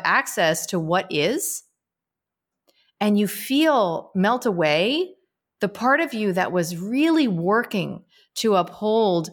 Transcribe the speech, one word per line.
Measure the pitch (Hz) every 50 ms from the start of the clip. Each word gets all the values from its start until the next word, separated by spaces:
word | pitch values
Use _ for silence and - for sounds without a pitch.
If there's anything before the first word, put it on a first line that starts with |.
| -
access | 160 185 240 269 - - - 175 160 160 165 -
to | - - 175
what | 160 156 170 185 190 -
is, | - 147 147 180 254 349 - - - - - _ _ _ _ _ _ _ _ _ _ _ _ _ _ _ _ _ _ _ _ _ _ _ _ _ _ _
and | 202 214 208 208
you | 208
feel | 190 - - - - 262 285 311 320 294 254 208 175 165 - - - _
melt | 190 185 208 240 254 247
away | 247 196 170 165 151 147 156 180 220 277 311 370 359 - _ _ _ _ _ _ _ _ _
the | 214 196
part | 202 - 226 254 269 311
of | 330 - -
you | 220 214 202 180
that | 185 - - 175
was | 180 170 160 180
really | 165 180 208 240 269 302 330 320 320 294 240
working | 185 165 165 185 208 226 240 240 - 208 165 143 - - - _ _ _ _ _ _
to | - - 226 202
uphold | 185 175 180 - - 208 214 220 226 220 202 180 170 160 165